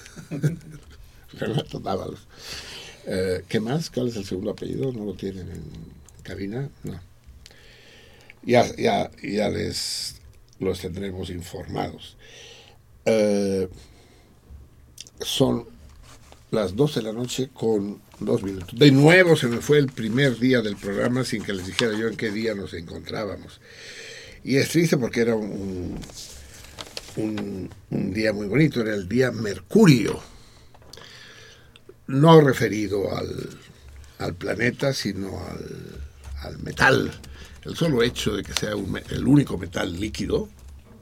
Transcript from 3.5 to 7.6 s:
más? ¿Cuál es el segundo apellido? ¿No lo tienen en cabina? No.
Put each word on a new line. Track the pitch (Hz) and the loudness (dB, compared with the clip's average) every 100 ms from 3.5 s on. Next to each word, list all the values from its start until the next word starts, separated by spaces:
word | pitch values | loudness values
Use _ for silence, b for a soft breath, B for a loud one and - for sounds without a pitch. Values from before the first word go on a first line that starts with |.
| 113 | -2
más? | 110 151 160 | 0 -2 -2
¿Cuál | - 123 | -4 -2
es | 110 | -4
el | 95 | -6
segundo | 92 104 | -6 -4
apellido? | - 95 90 135 | -6 -6 -4 -4
¿No | 120 | -4
lo | 104 | -8
tienen | 92 98 95 87 | -8 -8 -8 -10
en | 85 78 - - - - - | -12 -14 -16 -18 -20 -20 -20
cabina? | - 95 98 117 143 - | -14 -10 -8 -6 -8 -10
No. | 101 95 90 - - - - B | -12 -12 -16 -20 -20 -20 -20 B